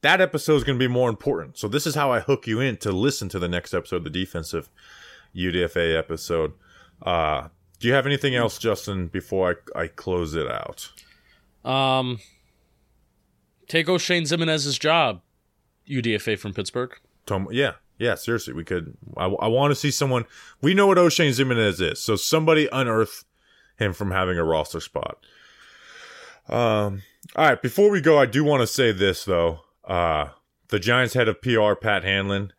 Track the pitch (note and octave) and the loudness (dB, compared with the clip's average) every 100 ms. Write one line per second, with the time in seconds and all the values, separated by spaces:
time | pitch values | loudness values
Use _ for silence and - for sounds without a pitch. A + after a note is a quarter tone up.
0 | C#3+ F3+ F#3 D#3 - D3+ B2+ B2+ B2+ B2 | 4 4 4 0 2 2 2 0 0 2
1 | B2 A2 - G#2 E2 - G#2+ B2 D#3+ C#3+ | 0 0 -2 -4 -6 -8 -4 -4 -2 0
2 | C#3 A#2+ G#2+ C3+ - A2 C3 A2 G#2+ F#2 | 0 0 0 -2 0 -2 -2 -2 -2 0
3 | B2+ C3+ G2 F#2+ F2 F2 - F#2 - F2+ | 0 -2 -6 -6 -4 -4 -4 -6 -4 -8
4 | D#2+ E2 F#2 E2+ D#2+ E2 - _ - - | -6 -6 -6 -8 -8 -8 -10 _ -20 -20
5 | - - _ F2+ F2+ F2 E2+ - E2 D#2+ | -20 -20 _ -6 -4 0 -2 0 0 0
6 | D#2 D#2+ - E2 D#2 - _ - - _ | -2 -8 -4 -2 -2 -6 _ -20 -20 _
7 | - F2 D#2+ D2 C#2+ _ _ _ A#2 C3+ | -4 -2 0 -2 -6 _ _ _ 0 0
8 | C3 C#3 C#3+ B2 A#2 - A#2 G2+ - G2 | 0 -2 -2 0 -2 -2 -2 -2 -4 -6
9 | F2 F#2 - F#2+ F2+ E2+ - - E2 - | -6 -8 -4 -2 0 -2 -6 -8 -8 -8
10 | - F2+ E2 D#2+ C#2 A#1+ - - - - | -4 -4 -2 -4 -6 -6 -10 -14 -18 -20
11 | - _ _ _ _ _ C3 C3+ C3+ C3 | -20 _ _ _ _ _ -4 0 2 0
12 | B2+ A#2+ - _ _ _ _ _ _ _ | -2 -6 -12 _ _ _ _ _ _ _
13 | _ _ _ _ _ _ _ E3 D#3+ F3+ | _ _ _ _ _ _ _ -2 0 0
14 | - F3 D#3 E3+ E3 D#3 C#3+ B2+ D3+ E3 | 0 -2 0 -2 0 0 -2 -2 2 2
15 | C#3 F2+ _ _ _ _ _ _ _ C#3 | 2 -2 _ _ _ _ _ _ _ -4
16 | A#2 G#2+ - G#2 G#2+ F#2+ G2 A#2+ B2 - | -2 -2 -2 -4 -4 -8 -6 -6 -8 -10
17 | _ _ - G2 F#2+ A#2+ C#3 - _ _ | _ _ -6 -6 -4 -2 -2 -2 _ _
18 | A#2 G2 - A#2 - C2 E2+ F2+ E2 - | -2 -2 -2 -4 -4 -12 -6 -6 -6 -16
19 | - - F#2 F#2+ A2 A#2+ C#3+ C#3+ D3+ C3 | -18 -6 -4 0 0 2 2 0 -2 -2
20 | C#3 B2+ A#2 - - - C#3+ F#3+ G3+ F#3 | 0 -2 -4 -14 -20 -2 0 4 4 6
21 | F3 - D#3 B2 C3+ A#2+ G#2+ E2 E2+ - | 6 4 2 2 0 2 2 2 -2 -2
22 | - G#2 - D#3+ D#3+ D#3 D3+ B2+ B2+ A2 | -2 -2 2 2 4 4 2 0 0 2
23 | G#2+ - - _ _ _ _ _ G#2 F2 | 0 -2 -20 _ _ _ _ _ -4 -2
24 | G2+ F#2 F#2 F2+ E2 D#2+ D2+ E2 - - | -4 -2 0 0 0 0 0 -6 -8 -8
25 | - - _ _ - _ - - - - | -8 -10 _ _ -20 _ -20 -20 -20 -20
26 | - - - - - A#2 A#2+ G#2+ G#2 G2 | -20 -20 -20 -20 -6 0 2 0 -2 -4
27 | - _ - - D#3+ B2 C3 - G#3 G3+ | -12 _ -12 2 2 2 -2 4 4 6
28 | D3 D3+ B2+ A#2+ D3+ C#3+ A#2 - B2 G2 | 6 6 6 4 2 2 2 2 2 4
29 | G2 F2 - F2+ E2+ D#2 _ _ - F#2 | 2 0 0 2 2 -2 _ _ -6 -2
30 | E2+ D2+ D2 - _ _ _ G#2+ F#2 A#2+ | 0 0 -2 -8 _ _ _ -2 2 2
31 | B2 B2+ A2+ F#2+ B2+ A2+ G#2+ G2+ A2+ G2+ | 2 2 2 0 0 2 4 2 0 0
32 | F2+ G2 G2 G2 G2 | 0 0 0 -4 -6